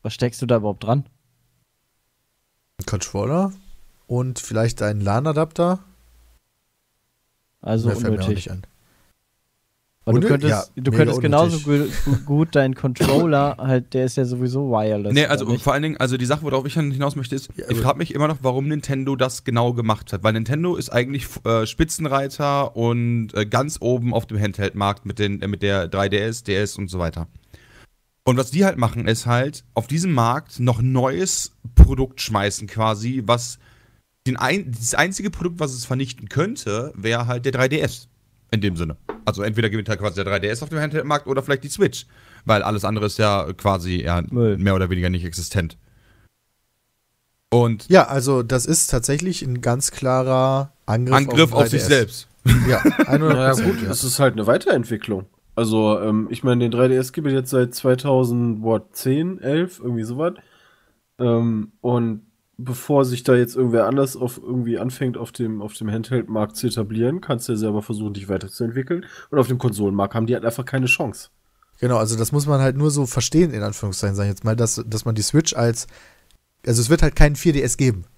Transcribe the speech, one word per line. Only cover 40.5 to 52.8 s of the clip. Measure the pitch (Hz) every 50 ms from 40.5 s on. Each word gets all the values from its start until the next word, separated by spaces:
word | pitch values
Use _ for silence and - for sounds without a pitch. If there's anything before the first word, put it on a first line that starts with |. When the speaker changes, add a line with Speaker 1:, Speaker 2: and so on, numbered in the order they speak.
| 110 117 151
Speaker 3:
auf | 147
dem | 160 156
Handheld-Markt | 147 151 143 156 135 143 151 143 143
oder | - 135 135 131
vielleicht | 135 143 135 -
die | 143
Switch. | - - 202 127 - - - _ _ - - - - - _
Weil | - 110 104 -
alles | - 107 104 -
andere | 95 107 107 104
ist | 104 - -
ja | 110 107 101 98 82 73 92
quasi, | - - 101 98 92 85 90 92 90 58
ja, | 80 87 87 82 -
Speaker 1:
Müll. | 123 120 117 110 101
Speaker 3:
mehr | 92 95 101 95
oder | 95 95 90
weniger | 92 90 87 90
nicht | 90 87 87
existent. | 87 82 92 85 - - 104 85 82 - - _ _ _ _ _ _ _ _ _ _ _ _ _ _ _ _ _ _ _ _ _ _ _ _ _ _ _ _ _ _ _ _ _ _
Und | - 120 120 117 113 101 - -
Speaker 2:
Ja, | 175 185 143
also | - 139 139 120 135 139 127 120
das | 113 131 127 123
ist | - 160 160 - -
tatsächlich | - 127 113 - 143 147 180 185 175 - -
ein | 135 123 123
ganz | 120 123 120 131 135 -
klarer | - - - 131 127 131 131 131 131 131 131 135 135 135 139 143 _ _ _
Angriff | - 107 113 123 127 131
Speaker 3:
Angriff | 135 139 135 123 139 165 139 117
Speaker 2:
auf | 143 120
Speaker 3:
auf | 113
sich | 113 139 -
Speaker 2:
drei | -
D | 147 131 113
S. | - - - -
Speaker 3:
selbst. | _ _ _ _ 127 120 123 120 127
Speaker 2:
Ja, | 127 -